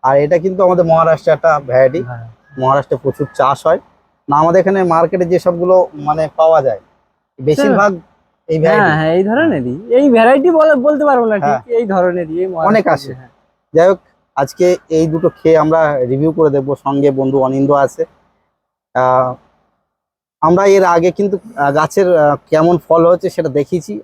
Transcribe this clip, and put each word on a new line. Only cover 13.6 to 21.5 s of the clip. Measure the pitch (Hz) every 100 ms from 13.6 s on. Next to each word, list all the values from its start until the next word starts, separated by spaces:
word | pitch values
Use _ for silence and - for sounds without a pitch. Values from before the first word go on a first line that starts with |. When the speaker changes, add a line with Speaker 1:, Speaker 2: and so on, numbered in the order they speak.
| _
Speaker 1:
যাই | 151 180
হোক, | 190 _ _ _ -
আজকে | 139 - 180 180 _
এই | 160 160
দুটো | 160 175
খেয়ে | - 160 160
আমরা | 156 165 156 143
রিভিউ | 123 135 156
করে | 160 151
দেখবো। | 139 135
সঙ্গে | 139 139 139 143
বন্ধু | 135 135 135
অনিন্দ | 131 135 139
আছে। | 143 135 - 160 _ _ _ _ _ _ _ _
আহ, | 123 127 127 127 117 _ _ _ _ _ _ _ _ _ _
আমরা | 156 175 202
এর | 196
আগে | 185 170 175
কিন্তু, | 170 202 190 -